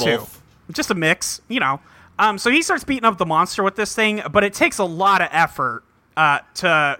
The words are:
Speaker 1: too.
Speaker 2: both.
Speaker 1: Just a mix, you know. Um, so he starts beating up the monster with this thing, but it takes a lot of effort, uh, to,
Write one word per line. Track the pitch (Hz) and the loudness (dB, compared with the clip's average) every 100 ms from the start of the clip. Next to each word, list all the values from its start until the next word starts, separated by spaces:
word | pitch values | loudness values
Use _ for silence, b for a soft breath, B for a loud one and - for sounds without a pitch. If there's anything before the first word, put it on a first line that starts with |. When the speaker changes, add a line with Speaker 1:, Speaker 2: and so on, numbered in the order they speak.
Speaker 1:
too. | - 123 | 2 -2
Speaker 2:
both. | - - _ _ - | -4 -18 _ _ -14
Speaker 1:
Just | 165 311 | -8 -4
a | |
mix, | 196 160 170 - - - | 0 0 0 -2 -10 -6
you | 247 | -2
know. | 139 139 b b b - | -2 -2 b b b -2
Um, | 214 202 | 0 0
so | 240 | 0
he | 277 | 2
starts | 330 349 | 2 -2
beating | - 269 | -2 0
up | 233 185 | 0 0
the | 175 | 0
monster | 160 180 - | 2 0 0
with | 196 190 | -2 -2
this | 208 | -4
thing, | - 214 208 - | 0 0 0 -2
but | 208 | 0
it | 202 | 0
takes | 202 330 - | 2 -2 0
a | |
lot | 190 165 190 196 | -4 0 2 2
of | 175 | 2
effort, | 156 165 - 131 117 _ _ _ - | 2 0 0 -4 -6 _ _ _ 0
uh, | 156 143 - | 2 2 -2
to, | - 185 156 147 135 | -4 0 2 2 -2